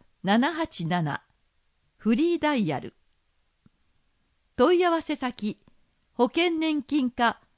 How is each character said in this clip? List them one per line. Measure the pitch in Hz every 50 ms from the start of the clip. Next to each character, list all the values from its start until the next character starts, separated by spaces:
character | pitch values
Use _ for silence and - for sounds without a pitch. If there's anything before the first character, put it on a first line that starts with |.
| _ _ _ _ -
七 | 180 202 233 254 311 339
八 | 311 330 - - - 175
七。 | 160 180 180 165 147 135 - _ _ _ _ _ _ _ _ _ _ _ _ _ _ _ _
フ | - 214 240
リ | 226 311 349 349 330
ー |
ダ | - 302 294
イ | 254 208 156
ヤ | 143 131
ル。 | - - - _ _ _ _ _ _ _ _ _ _ _ _ _ _ _ _ _ _ _ _ _ _ _ _ _ _ _ _ _ _ _ _
問 | - 247 311 359 349
い | 359
合 | 349
わ | 339 330
せ | 302 - 302
先、 | - - 247 - - 202 214 - - _ _ _ _ _ _ _ _ _ _ _
保 | - 240 254
険 | - 330 339 359
年 | 339 320 320 320 302 294 247
金 | - 277 302 254 247
課 | - - 240 226 - - _ _ _